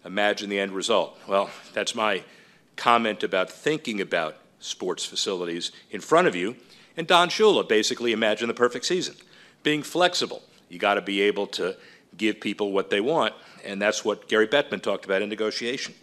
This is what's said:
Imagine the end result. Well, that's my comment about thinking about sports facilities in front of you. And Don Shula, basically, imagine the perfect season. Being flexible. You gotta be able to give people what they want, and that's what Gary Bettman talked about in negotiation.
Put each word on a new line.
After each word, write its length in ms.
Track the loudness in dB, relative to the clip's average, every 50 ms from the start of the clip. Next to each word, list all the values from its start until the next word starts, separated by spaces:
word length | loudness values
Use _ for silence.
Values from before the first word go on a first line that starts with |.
| _
Imagine 440 | -8 -4 0 2 2 0 0 -4 -4
the 100 | -2 -2
end 140 | -2 -2 -4
result. 460 | -6 -2 2 2 2 2 0 -6 -18 -8 0
Well, 220 | 0 0 0 0 -6 -16 -20 -8 -6
that's 200 | -4 -4 -4 -2
my 280 | -2 0 0 0 -2 -6 -10 -20 -20 -20 _ _ _ _ _ _
comment 460 | -2 2 4 4 4 4 2 -2 -2 -4
about 280 | -2 0 0 -2 -2
thinking 500 | -6 -4 -2 -2 -2 -2 -4 -6 -4 -4
about 360 | -4 -2 0 -2 -2 -2 -6 -12 _ _ _ _
sports 460 | -12 -12 -10 -6 -4 -4 -4 -4 -6
facilities 680 | -8 -6 -4 -4 -2 -2 -4 -4 -6 -6 -6 -8 -8 -12 -12 -20 _
in 100 | -14 -12
front 260 | -4 2 2 4 4
of 80 | 4 0
you. 220 | 0 -4 -4 -6 -8 -18 _ -20 -20 -20 _ _
And 100 | -10 -2
Don 220 | 4 4 4 4 4
Shula, 400 | 2 4 4 4 4 4 2 4
basically, 440 | 2 2 4 2 -2 -2 0 -2 0
imagine 360 | 2 2 0 0 0 -2 -4
the 60 | 0
perfect 320 | 2 2 2 2 0 -4
season. 280 | -2 -2 -2 -2 -4 -10 -16 -20 _ -20 -20 -20 -20 _ _ _
Being 200 | -2 -2 -2 -4
flexible. 600 | -4 0 2 2 2 2 0 -4 -4 -6 -12 -14 _ _ _ _ _
You 80 | -8 0
gotta 240 | 2 2 2 2 0
be 180 | -2 0 2
able 260 | 4 4 4 2 -2 -4
to 280 | -4 -4 -4 -4 -4 -6 -14 -20 -20 -20 _ _ -10
give 240 | -2 0 0 0 0
people 320 | -4 -6 -2 -2 -2 0 0
what 180 | 0 0 0
they 100 | 0 0
want, 340 | 0 2 2 2 0 0 -2 -8 -20 -20 -20 -16 -12
and 160 | -10 -6 0
that's 240 | 0 0 0 0 -2
what 240 | -2 -2 -2 -4 0
Gary 200 | 4 4 4 6
Bettman 340 | 4 2 2 2 -4 -6 -2
talked 220 | -4 -4 -4 -2
about 180 | 0 0 0 0
in 60 | -2
negotiation. 680 | -4 -4 -4 -4 -2 -4 -6 -6 -6 -6 -8 -10 -12 _